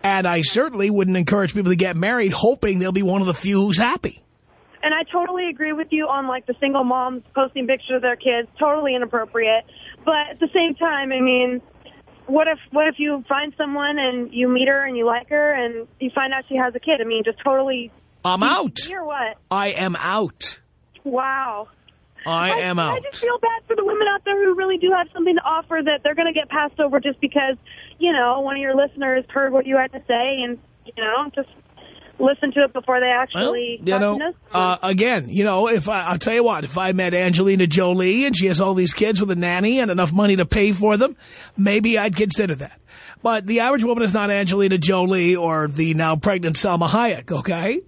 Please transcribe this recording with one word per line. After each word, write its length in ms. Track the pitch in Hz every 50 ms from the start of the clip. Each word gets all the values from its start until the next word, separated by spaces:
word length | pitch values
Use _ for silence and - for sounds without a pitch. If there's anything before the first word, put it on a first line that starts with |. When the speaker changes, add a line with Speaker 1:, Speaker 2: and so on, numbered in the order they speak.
Speaker 1:
And 240 | - 196 196 190 185
I 140 | 180 175 170
certainly 480 | 156 - - 220 269 320 247 196 196 208
wouldn't 300 | 208 202 190 185 185 185
encourage 340 | 170 147 202 208 196 165
people 200 | - 208 196 175
to 40 | 185
get 180 | 170 190 185 175
married 380 | 165 180 208 247 247 220 196
hoping 460 | - - - 220 269 269 - 214 190 180
they'll 140 | 185 185
be 100 | 185 190
one 180 | 202 180 185 196
of 60 | 196
the 80 | 185 170
few 260 | - - 190 202 190 196
who's 100 | 208 185
happy. 460 | 165 226 247 254 - - - - - _ _ _ _ _ _ _ _ _ _ - -
Speaker 2:
And 120 | - 302 311
I 80 | 320 330 -
totally 380 | - 349 349 349 370 359 370 349
agree 240 | 302 240 302 311 302
with 140 | 294 320 302
you 160 | 320 311 302
on, 200 | - 269 277 269
like, 200 | 262 254 254 247
the 80 | - 247 -
single 260 | - 277 277 277 262
moms 380 | 247 247 262 254 254 254 247 - - _
posting 320 | 269 262 262 _ 277 254
pictures 300 | 226 269 254 - - 254
of 60 | 254
their 140 | 247 247 240
kids. 320 | 233 - 262 240 233 233 - _ -
Totally 360 | 302 302 285 311 302 277 254
inappropriate. 720 | 247 247 226 - 233 220 208 - 233 226 220 220 226 226 - - - - - - - -
But 240 | - 320 302 294 294
at 100 | 294 -
the 80 | 339 302 -
same 200 | 381 339 330 285
time, 360 | - 330 330 302 277 277 269
I 80 | 269 254
mean, 400 | 254 262 254 247 254 247 247 247 - _ _ - _ - - - _ - - - -
what 220 | - 269 311 311 320
if, 100 | 311 - - -
what 160 | - 294 311 311
if 80 | - -
you 260 | 294 294 294 277 240 -
find 260 | 277 277 294 302 254
someone 420 | - - 285 277 285 285 285 294 294
and 340 | 277 254 247 247 240 233 -
you 140 | 240 247 247
meet 180 | 247 254 262 269
her 160 | 277 277 277
and 120 | 269 254
you 100 | 240 233
like 220 | 233 233 240 247 _
her 240 | 294 294 294 294 294
and 320 | 262 247 233 233 226 226 - _ _
you 100 | 269 254 -
find 180 | 277 269 262
out 120 | 269 269 262 -
she 80 | 269
has 180 | 262 254 247 240
a 60 | 247
kid? 200 | - 311 311 269
I 40 | 226
mean, 180 | 226 226 226 214
just 140 | 226 220 - -
totally 480 | 277 269 269 269 269 262 247 240 233 _ _ _ _ _ _ -
Speaker 1:
I'm 180 | 180 185 185
Speaker 2:
you 60 | 208 240
Speaker 1:
out. 300 | 320 370 - 226 - -
Speaker 2:
see 160 | - 330 370
or 100 | 381 339
what? 320 | 302 294 277 247 220 220 _ _ _
Speaker 1:
I 180 | 190 196 202 202
am 240 | - - 185 190 175
out. 640 | - - 175 190 214 214 151 - _ - - - - _ _ _ _ _ _ _ - _
Speaker 2:
Wow. 640 | 285 240 254 262 269 269 269 269 254 220 202 214 - _ _ _ _ _ _ _ _ _ - -
Speaker 1:
I 240 | 156 165 165 175 185
Speaker 2:
I, 80 | - -
Speaker 1:
am 180 | 175 180 180 175
Speaker 2:
I 160 | 165 151 -
Speaker 1:
out. 60 | 508 494 554
Speaker 2:
just 140 | 539 -
feel 160 | - 480 480 480
bad 300 | 466 466 453 453 _ _
for 80 | 453
the 80 | 427 403
women 240 | 403 427 415 427 415
out 120 | 403 403 _
there 200 | 403 403 403 403
who 120 | 381 359
really 220 | 349 381 381 381 359
do 120 | 349 359
have 160 | 381 359 349 339
something 240 | _ 349 330 359 349
to 60 | 339
offer 360 | - 285 320 320 330 _ 339 320 294
that 160 | 302 294 285
they're 140 | - 294 302
gonna 160 | 330 330 330
get 160 | 320 311 294 254
passed 320 | 277 302 294 294 - -
over 180 | 302 285 262 277
just 220 | 240 285 262 _
because, 360 | - 277 - 285 277 269 269 247 _ - - - - - - _
you 120 | 320 349
know, 280 | 320 269 240 240 247 269
one 160 | 269 269 277
of 40 | 277
your 140 | 277 269 269
listeners 500 | 269 277 285 - 285 277 269 262 254 254 -
heard 240 | - 269 277 269
what 120 | 254 269 262
you 120 | 262 269
had 160 | 269 262 269
to 80 | 269 262 - -
say 340 | 240 233 240 269 269 269
and, 160 | 247 240 240 233 _ _ _ _ _
you 200 | - - 226 226
know, 260 | 214 220 254 294 294
just 160 | - 285 269 - - - _ _ _ - - - - - - - - -
listen 320 | 262 262 285 - - 285
to 140 | - 285 285
it 80 | 262
before 260 | - 262 247 - 254 247
they 140 | 254 254 247
actually 640 | 240 262 262 - 180 214 247 240 - 240 240 233 - -
Speaker 1:
Well, 20 |
you 60 | 175
Speaker 2:
talk 80 | 190 196
Speaker 1:
know, 180 | 202 208 208 269
Speaker 2:
to 60 | 302
us. 100 | 339 349 _ _ _
Speaker 1:
uh, 280 | - 180 185 180 185 -
again, 460 | - 185 190 185 214 247 247 196 135 117
you 160 | - 196 202
know, 240 | 214 190 185 214 233
if 200 | 233 214 147 202
I, 120 | 214 190
I'll 180 | 180 170 196 165
tell 160 | - - 226
you 80 | 247
what, 220 | 240 233 208 156 151
if 140 | 135 135 180
I 120 | 185 185
met 220 | 185 185 185 180 175
Angelina 520 | 175 185 185 175 165 190 196 196 190 185
Jolie 580 | 170 147 185 185 180 180 185 185 185 196 240 269
and 120 | 277 240
she 100 | 170 185
has 140 | 160 147 151
all 140 | 190 190 190
these 200 | 185 180 175 -
kids 260 | - 214 214 220 180
with 100 | 208 196
a 60 | 180
nanny 420 | 175 175 175 175 180 190 220 247 262
and 100 | 247 214
enough 220 | 180 185 180 156
money 220 | 160 196 208 202 196
to 120 | 185 175
pay 260 | - - 226 202 214
for 240 | 202 175 208 214 214
them, 180 | 208 247 285 - _ - - - - - - _
maybe 420 | - 196 202 208 214 214 226 233 214
I'd 180 | 202 220 175
consider 400 | 160 214 202 160 - 214 185 156
that. 240 | 127 139 - - _ _ _ - - - - - _
But 240 | - 226 226 220 196
the 140 | 196 226 233
average 240 | 226 254 277 277 220
woman 180 | 240 240 233
is 120 | 233 202 185
not 160 | 214 202 202
Angelina 480 | 202 202 202 175 190 196 196 190 190 180
Jolie 580 | 151 170 190 185 180 185 190 185 175 170 180
or 320 | 180 170 160 160 156 151 151
the 240 | 143 151 160 160 160
now 220 | 156 165 160 160
pregnant 400 | 151 - 208 196 185 175 165 160
Salma 320 | - - 202 175 165 170 160
Hayek, 420 | 175 220 240 233 185 127 - -
okay? 520 | 175 143 131 - 170 165 - 294 254 359 381